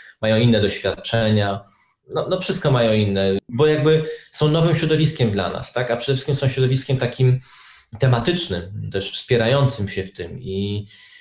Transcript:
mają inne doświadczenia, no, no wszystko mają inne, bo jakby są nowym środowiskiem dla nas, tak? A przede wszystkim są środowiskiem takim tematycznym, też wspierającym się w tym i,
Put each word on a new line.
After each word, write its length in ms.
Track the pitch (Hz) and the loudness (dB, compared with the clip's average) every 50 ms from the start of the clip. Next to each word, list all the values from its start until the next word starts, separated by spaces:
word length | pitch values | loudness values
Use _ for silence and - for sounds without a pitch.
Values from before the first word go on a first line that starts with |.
| - - - _ | -20 -20 -12 _
mają 160 | - 110 110 | 0 2 2
inne 240 | 110 120 120 113 107 | 4 4 4 4 4
doświadczenia, 1000 | 101 98 - - - 98 85 - - - - 113 113 107 107 107 101 101 98 98 - _ _ _ _ _ _ _ _ - 127 | 2 0 0 -2 -2 -4 -4 -4 -4 -4 -2 0 2 2 2 2 2 0 -2 -6 -8 _ _ _ _ _ _ _ _ -8 -6
no, 120 | 156 151 156 | -6 -4 -2
no 100 | 180 185 | -2 -2
wszystko 300 | 185 - 190 - - 151 | -2 -2 -4 -2 0 2
mają 220 | 135 123 117 113 110 | 2 4 4 4 4
inne, 460 | 107 104 101 98 98 98 98 95 98 - - | 2 2 2 2 0 0 0 0 -2 -4 -4
bo 180 | 120 117 151 | -2 2 2
jakby 360 | 151 151 151 135 156 160 156 156 - - - - - | 2 2 2 4 4 4 2 2 -2 -8 -12 -14 -12
są 200 | - - 151 151 | -6 0 0 2
nowym 240 | 151 165 165 165 160 | 2 2 2 2 2
środowiskiem 560 | 160 - 156 160 151 160 143 - - 123 113 | 2 2 2 2 2 2 0 0 0 0 0
dla 200 | 98 98 92 85 | 0 0 -2 -4
nas, 220 | 82 85 85 - - | -4 -8 -8 -8 -6
tak? 180 | 123 127 - | -4 -4 -2
A 60 | 117 | -2
przede 200 | 120 - - 135 | -4 -2 -2 -2
wszystkim 180 | 131 - - 139 | -2 -2 -2 -2
są 140 | 139 - 131 | 0 0 0
środowiskiem 480 | - 135 131 123 135 131 - - 135 | 0 0 0 2 0 0 0 0 -2
takim 440 | 131 131 117 - - 127 127 127 131 - - - - - - - - - _ - 107 | 0 0 -2 0 2 2 4 2 2 -2 -8 -20 -20 -20 -20 -20 -20 -20 _ -6 0
tematycznym, 920 | - 127 127 - - - 170 175 - - 98 87 90 92 101 104 104 101 - | 2 2 2 2 2 0 0 0 -2 -2 -4 -6 -6 -8 -10 -10 -10 -6 -6
też 200 | 98 95 - - | -6 -6 -6 -6
wspierającym 760 | - - - 123 117 113 113 135 139 135 127 - - 101 95 | -8 -4 0 0 2 2 2 2 2 2 2 0 -2 -6 -6
się 160 | - 101 87 | -4 -6 -8
w 80 | - - | -8 -8
tym 300 | - 90 85 87 85 85 | -12 -12 -12 -12 -12 -10
i, 440 | 90 95 98 101 101 104 104 101 - - - - - - - | -8 -6 -4 -4 -4 -4 -6 -8 -10 -14 -20 -20 -20 -20 -20